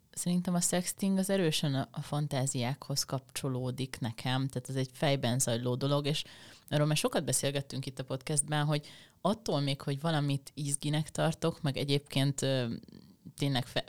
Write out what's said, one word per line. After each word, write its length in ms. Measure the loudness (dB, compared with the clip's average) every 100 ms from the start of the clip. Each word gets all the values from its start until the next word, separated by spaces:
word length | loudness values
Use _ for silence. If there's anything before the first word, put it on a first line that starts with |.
| _
szerintem 420 | -6 0 0 2
a 80 | 2
sexting 560 | 2 2 0 -2 2 2
az 120 | 2
erősen 460 | 4 4 2 2 0
a, 120 | -2
a 100 | -6
fantáziákhoz 1040 | -4 -2 0 0 0 0 0 -2 -4 -2
kapcsolódik 920 | -2 -4 -6 -6 -2 -2 -2 -2 -4 -2
nekem, 480 | -4 -2 -2 0 0
tehát 220 | -4 -4
ez 60 | -4
egy 140 | -4
fejben 460 | 0 0 2 2 2
zajló 360 | 2 0 0 0
dolog, 300 | 2 2 0
és 180 | -2 -4 -14 -20 -18 -2
arról 180 | 2 4
már 100 | 4
sokat 260 | 2 0 0
beszélgettünk 600 | 0 0 -2 -4 -6 -6
itt 140 | -8
a 40 |
podcastben, 600 | -6 -6 -2 -2 0 2 2
hogy 220 | 0 -2 -20 -20 _
attól 380 | 0 0 0 0
még, 220 | 0 -2
hogy 200 | -2 -2
valamit 500 | 0 2 2 0 -4
izginek 560 | -6 -4 -2 0 0 -2
tartok, 520 | 0 0 2 -2 0
meg 160 | -2 0
egyébként, 640 | 2 0 2 2 2 2
ö, 240 | 0 0 -2 -6 -12 -20 -20 -20 -14 -2
tényleg 280 | 0 0 0
fe-, 180 | -4